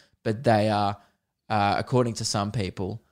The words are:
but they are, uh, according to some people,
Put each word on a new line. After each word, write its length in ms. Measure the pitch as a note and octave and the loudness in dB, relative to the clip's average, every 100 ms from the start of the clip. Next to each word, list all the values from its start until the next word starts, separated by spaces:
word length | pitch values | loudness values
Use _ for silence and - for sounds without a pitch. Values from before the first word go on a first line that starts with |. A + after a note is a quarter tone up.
| _ _ | _ _
but 200 | A2+ G#2+ | -6 -2
they 260 | B2+ A2 G#2+ | 2 4 4
are, 280 | G#2 G2+ G#2 _ _ _ _ - | 2 0 -2 _ _ _ _ -4
uh, 260 | G#2+ G2+ G2 | 0 2 0
according 360 | A2 B2+ A#2+ A2 | 0 0 0 -2
to 100 | A2 | -4
some 260 | A2 G2+ | -2 -2
people, 500 | G#2 F#2 - F#2+ G#2+ - | -4 -4 -6 -8 -8 -14